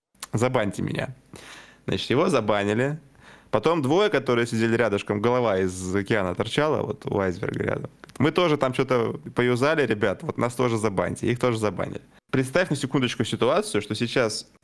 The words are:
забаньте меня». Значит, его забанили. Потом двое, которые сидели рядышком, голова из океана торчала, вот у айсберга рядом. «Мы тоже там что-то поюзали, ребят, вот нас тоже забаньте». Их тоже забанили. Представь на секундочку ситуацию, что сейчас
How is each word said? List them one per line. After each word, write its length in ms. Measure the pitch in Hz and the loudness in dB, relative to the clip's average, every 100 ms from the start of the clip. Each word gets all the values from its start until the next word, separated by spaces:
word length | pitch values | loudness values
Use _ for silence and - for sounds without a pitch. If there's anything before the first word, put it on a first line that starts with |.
| _ _ - | _ _ -8
забаньте 500 | 104 123 127 101 - | -2 0 2 0 -2
меня». 320 | 101 - - - _ - - - - - - | -4 -4 -8 -10 _ -20 -20 -20 -20 -14 -4
Значит, 240 | 95 - | -4 0
его 200 | 117 190 | 2 2
забанили. 720 | 139 107 104 101 107 135 156 - - - - - | 2 2 2 2 0 0 -4 -12 -20 -20 -20 -4
Потом 320 | 110 156 170 | 0 2 2
двое, 260 | 131 170 214 | 2 2 2
которые 380 | 139 123 120 117 | 2 2 2 2
сидели 280 | 113 113 113 | 0 2 2
рядышком, 460 | 117 101 - 104 | 2 0 -2 0
голова 380 | 113 123 120 95 | 2 2 2 2
из 360 | 95 90 92 98 | 0 -2 -2 -2
океана 380 | 98 113 92 | 0 0 0
торчала, 480 | 90 110 - 151 117 | -2 -2 0 0 0
вот 240 | - - - | -2 -6 -4
у 140 | 101 | -2
айсберга 440 | 95 90 - - | 0 -2 -6 -4
рядом. 260 | - - 127 - - - | -4 -4 -8 -14 -14 -2
«Мы 140 | 143 | 0
тоже 260 | 156 175 147 | 2 2 2
там 160 | 135 | 0
что-то 460 | 127 127 123 113 - - - | 0 0 0 0 -4 -6 0
поюзали, 500 | 123 123 139 160 127 | 2 2 2 2 2
ребят, 380 | 104 107 92 | 2 0 0
вот 160 | 165 - | -4 -2
нас 160 | 120 123 | -2 0
тоже 220 | 123 113 | 0 2
забаньте». 500 | 107 95 87 - 95 | 0 0 -2 -2 -2
Их 100 | 120 | 0
тоже 220 | 127 113 | 0 0
забанили. 420 | 104 90 - - - - _ | -2 -2 -6 -8 -14 -20 _
Представь 400 | 131 131 175 180 | -2 0 0 0
на 40 | 139 | -2
секундочку 480 | 131 147 120 - | 0 0 0 0
ситуацию, 600 | 113 110 117 170 214 104 | -4 0 2 2 0 -2
что 100 | - | -2
сейчас 560 | 107 120 139 113 - - _ | -4 -2 0 0 -2 -10 _